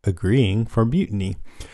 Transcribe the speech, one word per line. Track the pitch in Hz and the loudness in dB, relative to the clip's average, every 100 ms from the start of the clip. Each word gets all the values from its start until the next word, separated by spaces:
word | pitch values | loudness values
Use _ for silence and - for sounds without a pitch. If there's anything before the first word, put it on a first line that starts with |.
agreeing, | 101 90 92 131 101 107 113 | -4 -2 2 4 4 0 0
for | 117 | 2
mutiny." | 113 170 - 101 95 92 - - - | 2 2 0 -2 -4 -6 -12 -14 -20